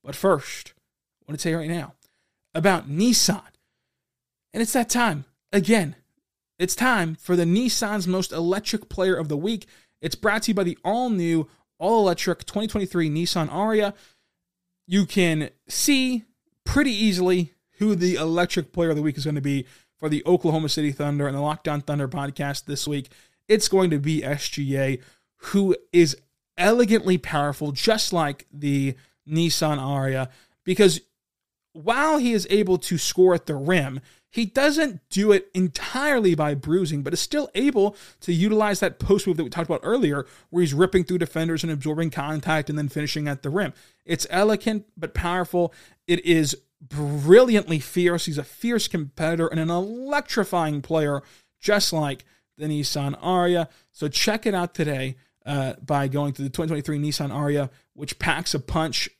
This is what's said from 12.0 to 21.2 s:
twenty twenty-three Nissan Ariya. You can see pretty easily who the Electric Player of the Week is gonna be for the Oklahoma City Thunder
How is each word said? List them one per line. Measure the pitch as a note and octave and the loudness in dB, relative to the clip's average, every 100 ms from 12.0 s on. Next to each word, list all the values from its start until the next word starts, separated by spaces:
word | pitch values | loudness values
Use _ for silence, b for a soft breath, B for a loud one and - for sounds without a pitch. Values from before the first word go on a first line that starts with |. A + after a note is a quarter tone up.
| G3 E3+ - E3+ - | 2 0 -2 -4 -6
twenty | G#3 G#3+ | -6 -4
twenty-three | G#3+ F#3+ F3 D#3+ | -4 -2 -2 0
Nissan | D3+ E3+ F3 D3+ | 0 -2 -2 -2
Ariya. | E3+ G#3+ G#3+ G3+ G3+ b b b b _ _ _ _ - | -2 0 2 0 -4 b b b b _ _ _ _ 0
You | F#3+ F3+ | 0 2
can | G3+ F3 D#3 D3 _ - | 2 2 0 -4 _ -10
see | - - C4+ B3+ B3 - _ _ _ | -2 2 2 2 -2 -6 _ _ _
pretty | - C4+ C#4+ | -2 2 2
easily | G3+ A3 F3+ F3+ F3+ E3 _ _ _ | 2 0 2 2 2 0 _ _ _
who | G#3+ | 0
the | F#3+ F3+ D3 | 2 0 0
Electric | D#3+ E3+ F3 - D3 | 0 0 0 -2 -4
Player | - E3 | -2 0
of | D3+ | 0
the | |
Week | D3+ D3 | -2 -2
is | D3 | -4
gonna | D3 | -4
be | C#3 C#3 B2+ b b _ | -2 -4 -6 b b _
for | D#3 | -4
the | D3 - | -2 2
Oklahoma | F3+ E3 D#3+ D#3 | 2 2 0 0
City | - D3+ | -2 -2
Thunder | C#3 D3 C#3+ | -2 -2 -2